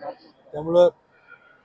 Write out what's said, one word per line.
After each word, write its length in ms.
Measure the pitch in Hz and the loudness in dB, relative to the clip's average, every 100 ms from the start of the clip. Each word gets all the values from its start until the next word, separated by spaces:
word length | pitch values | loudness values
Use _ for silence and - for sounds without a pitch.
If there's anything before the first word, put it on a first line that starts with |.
| - - _ _ _ | -18 -18 _ _ _
त्यामुळं 380 | 147 160 175 175 - _ _ _ - _ _ | -14 -2 2 2 0 _ _ _ -20 _ _